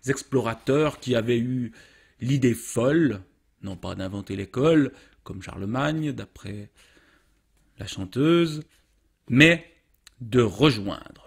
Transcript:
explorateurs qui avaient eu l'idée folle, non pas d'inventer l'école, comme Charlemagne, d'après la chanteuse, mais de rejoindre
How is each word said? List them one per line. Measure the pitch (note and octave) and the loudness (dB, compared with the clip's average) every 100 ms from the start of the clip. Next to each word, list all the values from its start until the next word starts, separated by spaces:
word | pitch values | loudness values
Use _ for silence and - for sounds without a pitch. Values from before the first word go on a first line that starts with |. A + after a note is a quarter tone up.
| B2+ | -6
explorateurs | C3+ - C3+ A2+ A2 - C#3 D3+ - | -6 -2 -2 -2 -4 0 2 0 -2
qui | B2 | -2
avaient | A#2+ A2+ A#2 | -2 0 0
eu | A#2+ B2+ A2+ - - _ _ - | 0 -4 -6 -10 -20 _ _ -8
l'idée | A#2+ C#3 B2 | -2 2 2
folle, | - - A#2+ B2 D#3+ C#3+ G2+ - _ _ _ | 0 -4 -2 2 4 2 0 -10 _ _ _
non | G2 F2+ | -14 -10
pas | F#2+ | -10
d'inventer | F#2+ F#2 G2+ - | -8 -8 -8 -8
l'école, | G2 F#2+ A#2+ D3+ D#3+ C3+ - - _ | -8 -6 0 2 4 2 -2 -20 _
comme | - F#2 | -16 -14
Charlemagne, | - F#2 G2+ B2+ D3+ D#3 D3+ | -12 -10 -6 -4 -2 -2 -6
d'après | A#2 G#2 - G2+ G#2 G2+ _ _ _ _ _ _ _ _ _ _ - | -8 -12 -14 -14 -14 -14 _ _ _ _ _ _ _ _ _ _ -16
la | G2+ | -12
chanteuse, | - F#2 A#2+ D3+ E3+ E3+ D3+ - _ _ _ _ _ - | -10 -8 0 2 4 2 -4 -14 _ _ _ _ _ 0
mais | B2 D#3+ E3+ - _ _ _ _ - | 6 6 6 -2 _ _ _ _ -18
de | A#2 B2 | -2 2
rejoindre | A2+ F#2 D3 A2 G2 D2+ - - | 2 4 2 4 -2 -8 -12 -20